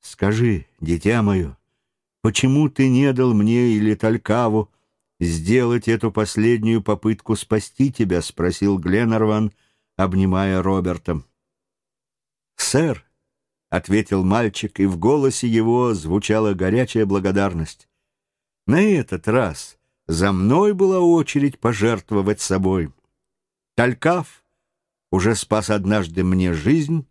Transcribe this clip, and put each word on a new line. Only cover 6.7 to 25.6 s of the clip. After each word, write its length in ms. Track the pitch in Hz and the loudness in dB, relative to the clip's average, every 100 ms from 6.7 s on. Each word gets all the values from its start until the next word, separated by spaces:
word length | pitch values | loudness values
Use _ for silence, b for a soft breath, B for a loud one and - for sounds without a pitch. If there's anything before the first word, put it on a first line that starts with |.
| 113 | 0
попытку 540 | 98 104 110 110 - 110 | -2 -2 -2 -4 -4 -6
спасти 560 | - 110 - _ 135 | -2 -4 -4 _ -2
тебя?» 300 | - 104 87 | 0 0 0
спросил 560 | 82 - 87 85 101 98 | -4 -4 -4 0 0 0
Гленарван, 760 | 82 98 117 110 110 107 107 _ _ _ _ - | 0 0 0 0 0 0 -2 _ _ _ _ -4
обнимая 640 | 95 95 95 92 98 92 | -2 2 0 0 0 -2
Роберта. 600 | 92 95 90 87 - 80 - _ _ _ _ _ _ _ _ _ _ _ _ _ | 0 -2 -4 -6 -6 -8 -8 _ _ _ _ _ _ _ _ _ _ _ _ _
«Сэр», — 500 | - 135 160 120 _ _ _ _ _ _ _ | -2 0 0 -2 _ _ _ _ _ _ _
ответил 540 | 92 - 101 104 98 | -6 0 -2 0 0
мальчик, 560 | 92 107 113 - 104 - | 2 2 0 -4 -10 -2
и 60 | 98 | -2
в 120 | 87 | 0
голосе 500 | 104 147 135 127 120 | 2 2 2 0 0
его 460 | 113 110 120 123 104 | 2 2 2 2 -2
звучала 580 | 78 95 - 107 107 | -2 -4 0 0 0
горячая 520 | 95 92 113 127 117 104 | 0 0 0 0 0 0
благодарность, 840 | 98 95 98 98 87 78 - _ _ _ _ _ _ _ _ - | 0 0 0 -2 -4 -8 -10 _ _ _ _ _ _ _ _ -2
«на 120 | 147 | 2
этот 480 | 214 180 120 87 - | 4 2 -2 -6 -2
раз 520 | 120 107 76 - _ _ _ - | 0 0 -6 -16 _ _ _ -6
за 240 | 82 98 | 0 0
мной 420 | 95 101 147 208 | 2 2 2 2
была 260 | 190 190 185 | 2 0 2
очередь 600 | 175 170 143 147 139 - | 4 2 2 -2 -2 -2
пожертвовать 840 | 113 110 107 110 - 104 98 104 | -4 0 0 -2 -2 -2 0 -2
собой. 520 | - 95 95 95 78 _ _ _ _ _ _ _ _ - | -2 -2 0 -2 -4 _ _ _ _ _ _ _ _ -2
Талькав 680 | 120 120 156 175 - - _ _ _ _ _ _ _ | 0 0 0 0 -4 -16 _ _ _ _ _ _ _
уже 220 | 95 98 | 0 0
спас 380 | 107 - 107 | 0 0 -2